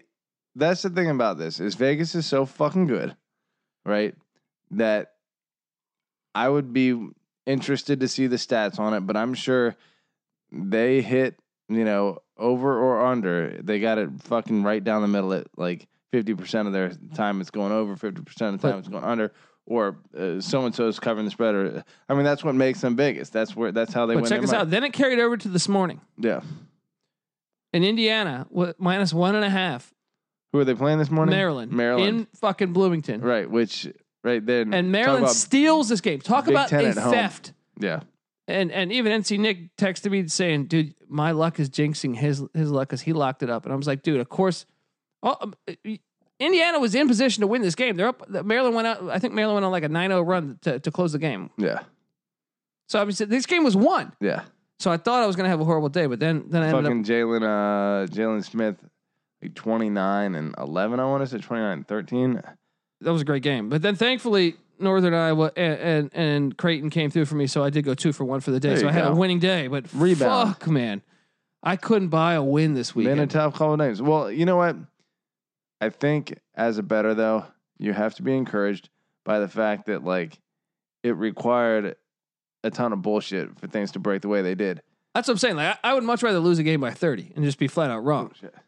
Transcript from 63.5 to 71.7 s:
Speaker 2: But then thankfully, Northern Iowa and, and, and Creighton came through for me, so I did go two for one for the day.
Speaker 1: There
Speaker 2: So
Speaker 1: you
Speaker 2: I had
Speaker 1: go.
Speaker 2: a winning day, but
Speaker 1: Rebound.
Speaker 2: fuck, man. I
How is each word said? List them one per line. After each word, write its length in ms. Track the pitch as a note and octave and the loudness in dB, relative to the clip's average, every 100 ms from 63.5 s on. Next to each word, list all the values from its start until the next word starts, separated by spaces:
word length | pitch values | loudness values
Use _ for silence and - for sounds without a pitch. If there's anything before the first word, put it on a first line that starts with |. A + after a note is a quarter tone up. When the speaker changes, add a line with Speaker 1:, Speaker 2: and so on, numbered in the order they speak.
| C3 G#2+ | -2 -2
Speaker 2:
But 140 | D3+ | -2
then 120 | G3 | 0
thankfully, 640 | G3 A#3 B3+ B3 G3+ F3 - _ - | 0 0 -2 0 2 2 0 _ -4
Northern 340 | F#3+ F#3+ F3+ | 0 4 4
Iowa 400 | E3+ D#3+ D#3 D#3 | 4 2 2 2
and, 240 | - F3 C#3 | 0 0 0
and, 320 | E3 D#3 D3 | 0 0 0
and 420 | - D#3 D3 C#3 - | -2 0 2 0 0
Creighton 320 | F3 D#3+ D3+ | -2 0 -2
came 220 | E3 D3 | -2 0
through 160 | E3 D3 | 0 0
for 80 | |
me, 120 | D3+ C#3 | 0 0
so 160 | D3+ | 0
I 60 | C#3+ | 0
did 140 | D3 | 0
go 80 | C#3+ | 0
two 200 | B2+ E3 | 0 0
for 100 | C#3 | -2
one 160 | C3 C3+ | -2 -4
for 100 | C#3 | -2
the 80 | C3 | 0
day. 100 | C#3+ | 2
Speaker 1:
There 60 | C#3 | 2
Speaker 2:
So 40 | |
Speaker 1:
you 40 | A#2 | 2
Speaker 2:
I 40 | |
had 120 | D#3+ | 2
Speaker 1:
go. 80 | E3+ | 2
Speaker 2:
a 20 | |
winning 240 | E3+ F#3 F3+ | 4 2 2
day, 280 | F#3 F#3 C3 | 2 0 -2
but 180 | C#3 A#2+ | -6 -4
Speaker 1:
Rebound. 640 | B2+ F3 E3+ C3+ B3+ A3+ F#3 | 2 4 4 4 4 2 0
Speaker 2:
fuck, 100 | E3 | 0
man. 340 | D3 A#2 G2+ - _ _ _ _ _ | 2 2 -4 -8 _ _ _ _ _
I 140 | - | -4